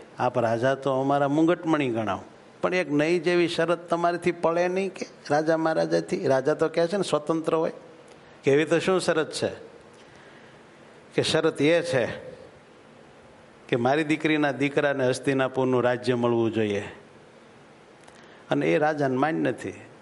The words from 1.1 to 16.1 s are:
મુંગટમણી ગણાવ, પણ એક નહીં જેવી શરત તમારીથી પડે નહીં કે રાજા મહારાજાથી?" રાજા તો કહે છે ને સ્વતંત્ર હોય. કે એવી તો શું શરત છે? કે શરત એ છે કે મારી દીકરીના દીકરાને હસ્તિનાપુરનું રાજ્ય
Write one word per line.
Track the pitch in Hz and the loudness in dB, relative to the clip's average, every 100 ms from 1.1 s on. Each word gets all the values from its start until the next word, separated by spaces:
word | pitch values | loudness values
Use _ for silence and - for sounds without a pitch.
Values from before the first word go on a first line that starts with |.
| 143 139 | 0 2
મુંગટમણી | 151 165 175 160 151 135 | 2 2 2 0 0 0
ગણાવ, | 113 104 92 - - - - | -2 -4 -6 -8 -20 -20 -6
પણ | 180 | -2
એક | 185 151 | 0 0
નહીં | 147 151 175 | 0 2 0
જેવી | 160 175 165 | 2 2 2
શરત | 170 165 170 170 | 0 0 -2 -2
તમારીથી | 170 170 175 175 | 0 0 0 -2
પડે | 170 160 170 180 | 0 0 2 0
નહીં | 185 196 | 0 -4
કે | - - - - | -6 -14 -16 -2
રાજા | 147 156 160 | 0 2 2
મહારાજાથી?" | 160 160 165 170 165 185 147 | 2 0 0 0 -2 -2 0
રાજા | 135 135 | 2 2
તો | 151 160 | 0 0
કહે | 165 170 | 0 0
છે | 202 | 0
ને | |
સ્વતંત્ર | 175 151 151 160 156 160 | -2 -2 -2 -2 0 0
હોય. | 165 - - - - - - - | -2 -6 -16 -20 -20 -20 -20 -4
કે | - | 2
એવી | 143 156 | 2 4
તો | 160 | 2
શું | 170 185 | 2 0
શરત | 180 160 143 | 0 0 -2
છે? | - 101 - - - - - - - - - - - - - - - - - | -4 -4 -6 -14 -20 -20 -20 -20 -20 -20 -20 -20 -20 -20 -20 -20 -20 -8 -4
કે | |
શરત | 127 160 160 156 | 0 2 0 2
એ | 143 170 | 2 2
છે | - 135 98 - - - - - - - - - - - - - - - - | 0 -2 -2 -6 -14 -18 -20 -20 -20 -20 -20 -20 -20 -20 -20 -20 -20 -20 -4
કે | 127 | 0
મારી | 123 151 | 2 2
દીકરીના | 151 156 156 156 147 | 0 0 0 2 0
દીકરાને | 131 143 147 143 135 127 | 0 -2 2 0 2 0
હસ્તિનાપુરનું | 127 143 135 131 131 131 123 | 0 0 0 0 0 0 2
રાજ્ય | 120 123 120 | 2 0 0